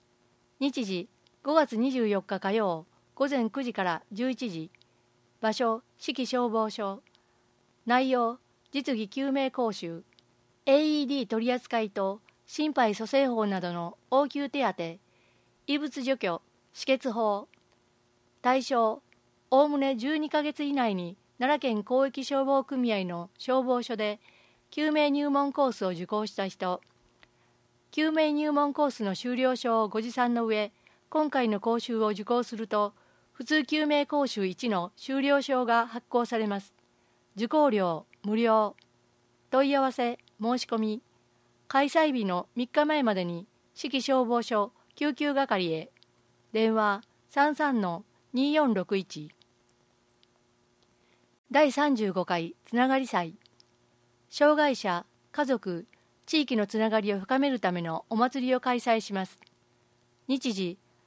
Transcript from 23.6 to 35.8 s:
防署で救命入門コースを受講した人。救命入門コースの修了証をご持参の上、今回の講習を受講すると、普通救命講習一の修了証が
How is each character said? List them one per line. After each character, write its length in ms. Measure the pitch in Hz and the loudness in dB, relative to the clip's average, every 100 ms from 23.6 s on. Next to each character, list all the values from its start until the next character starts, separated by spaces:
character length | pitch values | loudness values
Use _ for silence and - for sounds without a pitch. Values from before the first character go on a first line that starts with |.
防 220 | 254 247 | 2 0
署 120 | 233 220 | -2 -4
で 240 | 214 208 _ _ _ _ _ | -4 -4 _ _ _ _ _
救 200 | - 311 | -2 0
命 200 | 302 294 | 2 2
入 180 | 285 294 | 2 2
門 240 | 277 285 | 0 0
コ 140 | 269 269 | 2 0
ー 40 | |
ス 140 | 226 190 | 0 -4
を 40 | |
受 180 | 170 180 | -4 -4
講 180 | 214 214 | -4 -4
し 80 | |
た 140 | - 190 | -4 -6
人。 340 | - 185 180 - _ _ _ - _ _ _ _ _ _ | -4 -4 -4 -8 _ _ _ -20 _ _ _ _ _ _
救 180 | - 311 | -2 0
命 220 | 311 311 | 2 2
入 180 | 294 302 | 2 0
門 220 | 285 285 | 2 0
コ 120 | 277 294 | 2 0
ー 60 | |
ス 120 | - | 0
の 100 | 208 | -4
修 220 | 185 247 247 | -4 -4 0
了 200 | 254 254 | 0 0
証 280 | 247 226 | 0 2
を 40 | 214 | 2
ご 140 | 214 | -2
持 100 | 226 | -4
参 220 | 240 247 | 0 0
の 140 | 233 226 | 0 0
上、 260 | 214 208 _ _ _ _ | 0 -2 _ _ _ _
今 200 | 311 302 | -2 0
回 180 | 269 233 | 0 0
の 120 | 208 | 0
講 180 | 233 233 | 0 -2
習 220 | - 226 | -2 -2
を 80 | 214 | 0
受 160 | 208 202 | -2 -2
講 160 | 240 | -2
す 160 | 233 220 | -2 -8
る 100 | 220 | -4
と、 280 | 214 208 - _ _ _ | 0 -2 -4 _ _ _
普 140 | _ 240 | _ 0
通 200 | 311 269 | 0 0
救 200 | 302 302 | 0 2
命 220 | 294 285 | 0 0
講 180 | 294 277 | 0 0
習 220 | - 190 | -2 -4
一 200 | 180 247 | -2 -2
の 240 | 196 175 - | -2 -4 -10
修 260 | - 269 | -6 -2
了 220 | 277 285 | 2 2
証 200 | 269 254 | 2 -2
が 220 | 240 233 | 2 2